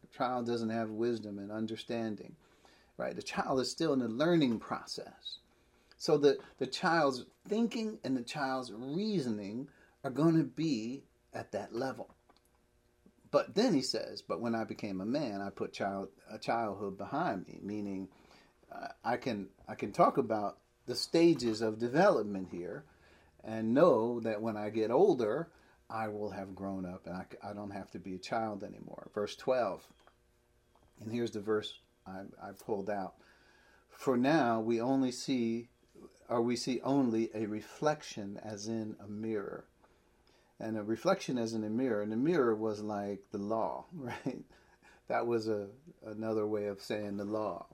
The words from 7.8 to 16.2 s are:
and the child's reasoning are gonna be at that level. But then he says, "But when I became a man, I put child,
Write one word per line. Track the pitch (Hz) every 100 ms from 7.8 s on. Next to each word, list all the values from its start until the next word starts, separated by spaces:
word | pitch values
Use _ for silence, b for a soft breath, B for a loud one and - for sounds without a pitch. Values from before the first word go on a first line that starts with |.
| 220 220
and | 127 131
the |
child's | 120 151 135 131 -
reasoning | 104 131 156 214 202 123 107 98 110 147 b b b
are | 139
gonna | 123 160 160
be | 139 135 160 120 113 139 - _ _
at | 117 113
that | 101 104
level. | 110 131 117 - _ _ _ _ _ _ _ _ _ - _ _
But | - - 120
then | 247
he | 156
says, | - - - 107
"But | - 98
when | 117 113
I |
became | 113 113 110 95
a | 98
man, | 139 139 101
I | 98
put | - 101
child, | - 101 98 98 -